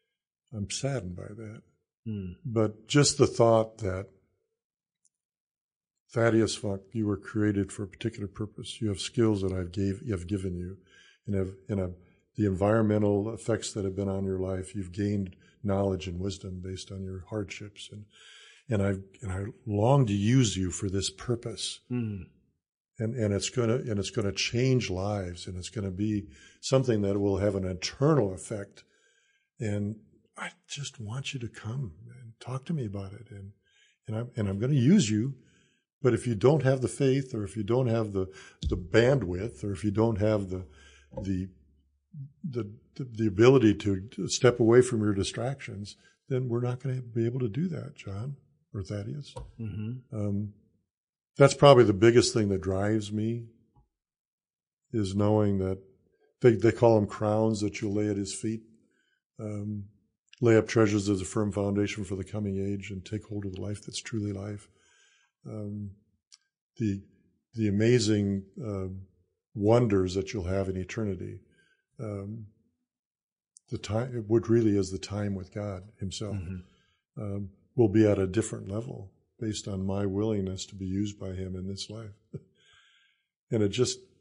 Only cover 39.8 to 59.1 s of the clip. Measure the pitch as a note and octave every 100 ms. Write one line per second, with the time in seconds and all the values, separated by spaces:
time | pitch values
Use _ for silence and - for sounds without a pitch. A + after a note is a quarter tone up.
39.8 | G#2 G2 A2+ G#2 G#2+ G#2+ F#2+ F#2 F#2+ -
40.8 | - - _ - F#2+ F#2+ F#2 - _ _
41.8 | _ _ _ D#3 C3+ _ E3+ A#2+ G#2 G#2+
42.8 | _ - C3 A2 A2 F#2+ A#2+ C3+ A2+ G2+
43.8 | G2+ F#2+ G2+ - F3+ - B2 A#2+ A2+ A#2+
44.8 | B2 A#2 G#2+ G2 F#2 - A#2+ C#3 - G#2
45.8 | G2+ - _ _ - B2+ B2+ A#2 B2 B2
46.8 | C3+ B2+ A#2 A2+ A2+ B2+ B2 G2+ F3+ C#3
47.8 | - - - G2 B2+ C#3+ _ _ _ G#2+
48.8 | F#2+ G#2 G#2 C#3+ C#3 - - - A2+ G2
49.8 | G#2+ B2+ - A2 G#2 G2+ G#2 G#2 _ _
50.8 | _ _ _ _ _ - C#3 - C#3+ B2+
51.8 | A2+ G2+ A2+ A#2+ A#2 A#2 G#2 F#2+ G2 F#2+
52.8 | G2+ A2 G2+ G#2+ A2 A#2 A2+ _ _ _
53.8 | _ _ _ _ _ _ _ _ _ _
54.8 | _ A#2 G2 G2 G#2 G#2+ G#2 G2 F#2+ F#2+
55.8 | - _ _ _ _ _ B2+ G#2+ A2+ G#2+
56.8 | A#2+ A2 G2+ - G#2+ G#2+ A2 G#2+ G#2 -
57.8 | A2 G2+ G#2 G2+ F#2+ - A2 A2+ - _
58.8 | _ _ _